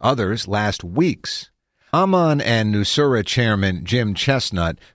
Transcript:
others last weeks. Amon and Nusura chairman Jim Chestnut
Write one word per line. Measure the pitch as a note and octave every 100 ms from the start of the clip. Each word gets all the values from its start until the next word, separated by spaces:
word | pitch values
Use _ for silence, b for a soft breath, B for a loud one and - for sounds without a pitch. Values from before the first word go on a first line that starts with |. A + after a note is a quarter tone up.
others | A#2+ C3 G2 A2 G2
last | G#2 G#2 -
weeks. | F2 G#2 F3 - - - - _ _ _ b
Amon | E3 F#3+ F#3 E3 C#3+
and | - A2+ G#2+
Nusura | G#2 G2+ - D3 A#2+
chairman | G2 - A2+ G#2 F#2+ F2+
Jim | F2 A#2+ G#2+
Chestnut | F#2 - C3 - F#2 E2 D#2+ b